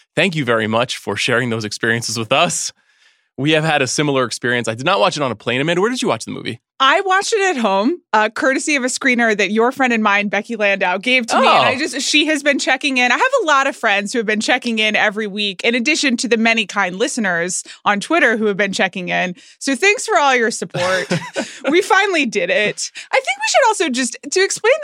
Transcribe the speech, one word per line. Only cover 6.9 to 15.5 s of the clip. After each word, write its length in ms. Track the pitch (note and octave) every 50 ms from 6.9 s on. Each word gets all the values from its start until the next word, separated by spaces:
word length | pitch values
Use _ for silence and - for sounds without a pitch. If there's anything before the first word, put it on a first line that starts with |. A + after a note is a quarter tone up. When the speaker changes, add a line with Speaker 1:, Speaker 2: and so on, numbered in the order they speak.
| D4+ F#4
Speaker 2:
watched 320 | G4 F#4+ F#4 G4 G4 -
it 240 | A4+ G4+ G4 F#4 E4+
at 40 | B3+
home, 400 | A3+ G3 G3 G3 G#3 C4+ F4 - _ _
uh, 160 | - G#3+ G#3+ G#3+
courtesy 460 | - - D#4 C4 C4+ D4 - D#4+ D4
of 80 | C#4 B3
a 20 |
screener 500 | B3+ - - - C4 B3 A#3 A#3+ A3+ G#3+
that 140 | G3 G3+ F3+
your 220 | G#3+ A3 A#3 B3
friend 200 | C4 C#4 C4 B3
and 120 | A#3 A3 G#3+
mine, 240 | G#3 G3 G3+ G3+ G#3
Becky 260 | F#3+ G3+ G#3 - A#3
Landau, 440 | G3+ G#3 G3+ G3 F#3+ F#3+ F3+ F3+ G3
gave 280 | F#3 B3 B3+ B3+ A#3
to 140 | A#3+ C4 F#4
me. 60 | B4+
And 20 | F4+
Speaker 1:
Oh. 120 | - -
Speaker 2:
I 140 | - - C4+
just, 240 | B3+ D4+ D#4+ C4 D4
she 260 | A#3+ - - D4 D4
has 180 | D4+ D#4 C#4 C4+
been 160 | D4 C#4 E4+
checking 380 | - E4 C4 C4 - C#4+ C4 B3+
in. 120 | B3 A#3+
I 60 | B3
have 160 | D4+ A4+ B4+ C5 C5
a 40 | G4
lot 200 | D4+ D4 C4+ C4+
of 80 | C4+ -
friends 380 | - - A3 G3 G3+ G#3 G3+
who 80 | - A#3+
have 60 | G#3+
been 140 | G#3 G#3+ G#3+
checking 380 | A3+ - B3 C4 - A#3+ A3+ A3
in 160 | A3 G#3+ G#3+
every 320 | E3+ F#3+ G#3+ F#3+ G#3+ A3
week, 380 | G3+ F#3 G#3 G#3 G3+